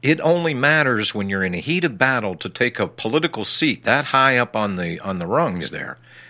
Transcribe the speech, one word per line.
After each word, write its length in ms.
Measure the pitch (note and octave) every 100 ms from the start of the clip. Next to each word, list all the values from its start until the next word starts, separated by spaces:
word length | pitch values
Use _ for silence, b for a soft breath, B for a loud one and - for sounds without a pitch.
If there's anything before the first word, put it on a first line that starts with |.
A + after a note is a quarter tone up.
It 160 | C3 D#3+
only 320 | D#3+ F3 E3
matters 640 | C3+ C#3 D#3 C#3 A2+ G#2+ G#2+
when 120 | G2
you're 160 | G2
in 120 | F#2 F2+
a 40 |
heat 240 | D#2+ F3
of 140 | F3 G2+
battle 380 | C3 B2+ G#2+ F2+
to 140 | G2
take 280 | - B2 -
a 60 | G#2
political 560 | - A2+ C#3+ D#3+ - G2
seat 380 | - D#3 G#2+ -
that 200 | B2+ D3
high 320 | C3+ C3+ B2
up 180 | A#2+ A2
on 200 | G#2 F#2
the, 240 | F2 E2
on 180 | G2 F#2
the 80 | E2+
rungs 460 | B2 E3 F2 D2+
there. 260 | - - - B B B